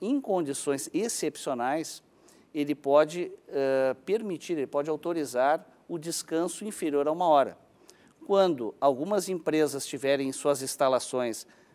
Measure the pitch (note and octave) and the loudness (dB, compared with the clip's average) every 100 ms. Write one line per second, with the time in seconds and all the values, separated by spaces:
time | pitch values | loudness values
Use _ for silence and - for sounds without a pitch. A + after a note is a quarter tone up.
0 | G3 C#4 C4+ F#3+ D3 C#3 - C#3 - D#3+ | -2 -2 0 -2 -2 -2 -2 -2 -2 -4
1 | A3+ - E3 - - B2+ A#2+ D3+ D#3 - | -2 -2 -4 -4 -6 -2 -2 -2 -4 -12
2 | - _ _ - _ D3+ C#3+ C#3+ C#3 C#3+ | -20 _ _ -20 _ -4 -2 -2 4 6
3 | D#3 E3+ F3+ F#3 - C#3+ C3+ C3+ C3 B2+ | 4 0 -8 -10 -6 -2 2 2 2 0
4 | - G#3 A3+ D#3+ - E3 C3 C#3+ D3 D3+ | -2 -2 -2 -6 -4 -4 -2 -2 -2 -4
5 | E3+ E3+ C#3+ B2 C3+ D#3 - _ - E3+ | -4 -4 -2 2 2 2 -2 _ -10 -8
6 | E3 E3 - E3 F3 - G#3 G#3 E3 C#3+ | -6 -8 -4 -2 -2 -4 -10 -6 -2 0
7 | C#3+ E3 F3+ D3 B2 F2 _ _ - _ | 0 2 4 6 4 -2 _ _ -20 _
8 | _ _ - G3 F#3+ C#3+ A2+ - C#3 B2+ | _ _ 0 4 4 2 -4 0 2 2
9 | E3 G#3 F3+ F#3 D#3+ D#3 D3+ C#3 - C3+ | 0 -2 -2 -4 0 2 2 0 -8 -4
10 | C3+ C#3 C3+ C3 D3 C#3+ C3 - C#3 B2+ | 0 0 0 -2 0 0 -2 0 2 2
11 | - B2+ A#2+ G#2+ - _ _ | 0 -2 -4 -6 -12 _ _